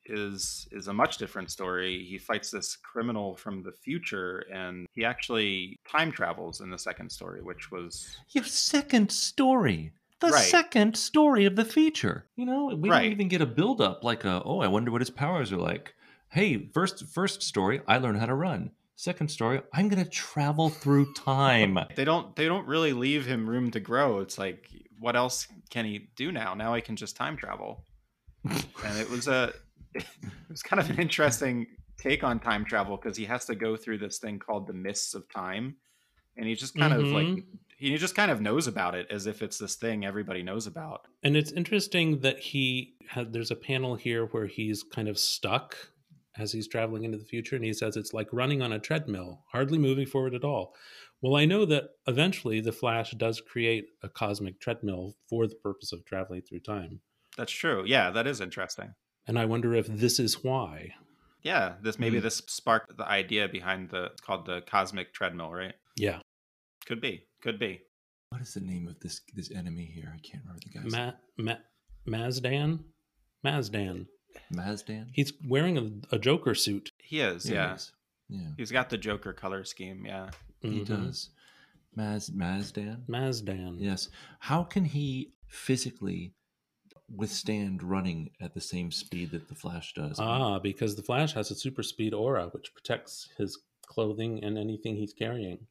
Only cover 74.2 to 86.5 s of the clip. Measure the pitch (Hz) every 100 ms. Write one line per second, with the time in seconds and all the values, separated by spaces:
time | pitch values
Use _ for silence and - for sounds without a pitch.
74.2 | _ - - 87 95 104 - 110 117 127
75.2 | 139 - 143 131 170 165 110 104 - 113
76.2 | 110 165 151 107 - 101 - _ - 156
77.2 | 120 87 101 104 92 92 - _ _ _
78.2 | _ 98 82 76 110 123 127 113 107 104
79.2 | 98 92 95 95 95 - 92 95 101 98
80.2 | 95 87 - - 110 107 101 107 98 85
81.2 | - _ _ _ _ _ _ - 107 107
82.2 | - 98 87 95 101 - 104 117 120 120
83.2 | 135 120 101 95 90 87 101 92 - -
84.2 | - - - 147 175 - 170 143 143 131
85.2 | - _ - - - 131 123 - 98 90
86.2 | 87 - _